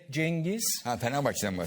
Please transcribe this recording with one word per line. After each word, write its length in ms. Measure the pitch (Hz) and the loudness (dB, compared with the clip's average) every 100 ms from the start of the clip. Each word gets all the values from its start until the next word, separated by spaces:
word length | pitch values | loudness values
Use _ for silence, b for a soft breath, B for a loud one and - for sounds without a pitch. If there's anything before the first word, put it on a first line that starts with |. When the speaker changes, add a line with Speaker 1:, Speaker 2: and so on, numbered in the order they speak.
| - | 0
Speaker 1:
Cengiz. 520 | 131 160 165 160 220 226 - | 0 0 0 0 -2 -2 -2
Speaker 2:
Ha, 140 | 120 117 | -2 0
Fenerbahçe'den 600 | 120 139 131 98 101 | 0 2 2 2 0
bahsediyorsun. 80 | 92 | 0